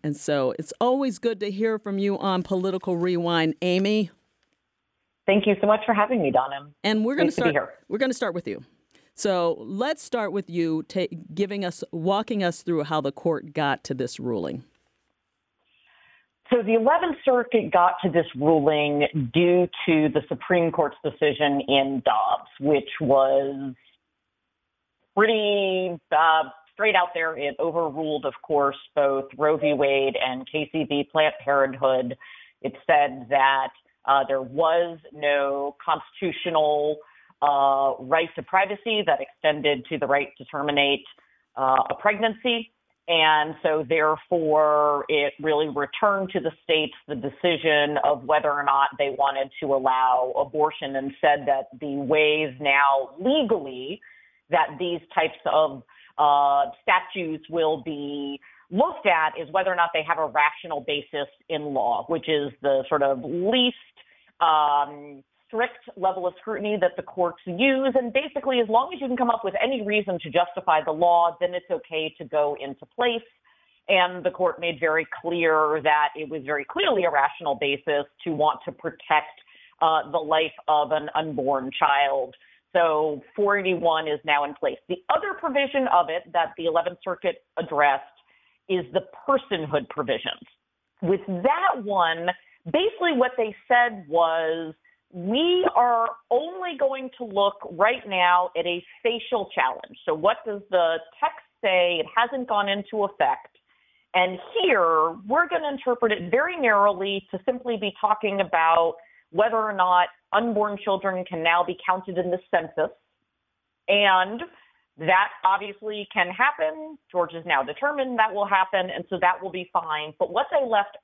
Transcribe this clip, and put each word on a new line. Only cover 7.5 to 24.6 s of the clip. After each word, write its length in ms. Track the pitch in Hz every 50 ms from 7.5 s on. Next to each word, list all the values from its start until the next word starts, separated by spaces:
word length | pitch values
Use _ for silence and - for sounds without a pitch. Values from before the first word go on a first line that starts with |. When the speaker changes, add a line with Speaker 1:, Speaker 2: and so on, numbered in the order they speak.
Speaker 1:
start, 180 | 143 139 - -
Speaker 2:
here. 100 | - - _ -
Speaker 1:
we're 100 | 196 220
gonna 160 | 269 262 254
start 180 | - 247 202
with 160 | 170 175 - -
you. 160 | 101 - 131 _ _ _ _ _ _ _ _ _ _ -
So 380 | - 208 190 180 170 170 160 -
let's 420 | 110 113 190 196 247 294 311 -
start 280 | - - - 240 214 196
with 180 | 190 202 180 -
you 320 | 170 175 165 160 160 160
ta-, 240 | 156 - - 190 175 - 175 160 - -
giving 320 | 156 170 202 185 202 202 196
us, 180 | 180 - - - -
walking 540 | - 170 160 190 196 208 220 - 233 202 185
us 160 | 175 170 -
through 240 | - 180 170 156 147
how 160 | 147 160 156
the 120 | 139 139
court 420 | - - - 170 160 139 - 160 143
got 280 | 160 151 143 131 - -
to 100 | - 139
this 260 | 127 127 120 - -
ruling. 420 | 123 123 113 98 85 71 - 131 131 _ _ _ _ _ _ _ _ _ _ _ _ _ _ _ _ _ _ _ _ _ _ _ _ _ _ _ _ _ _ _ _ _ _ _ _ -
Speaker 2:
So 120 | 247 240
the 120 | 208 202 226
eleventh 420 | 233 220 262 311 339 359 349 277 - -
Circuit 480 | 277 254 247 233 240 - 220 - 165
got 220 | - 180 175 180 - - -
to 60 | 180
this 160 | 143 170 160 - -
ruling 960 | 127 143 156 165 156 139 156 156 147 147 147 147 147 147 - - 156 131 117
due 380 | - 165 175 175 180 180 180 175 - - -
to 240 | - 165 156 151 147
the 100 | - 151 - -
Supreme 420 | 165 - - - 185 175 170 160
Court's 280 | 156 - 156 139 - -
decision 600 | - 151 - - 156 147 135 - 151 143 139 139 -
in 360 | - 139 139 135 139 139 127 -
Dobbs, 460 | 127 110 107 - 95 98 - - - _ -
which 300 | 139 147 151 139 143 - - -
was 720 | 160 127 139 135 135 135 135 139 139 139 139 135 139 135 127 - _ _ _ _ _ _ _ _ _ _ _ _ _ _ _ _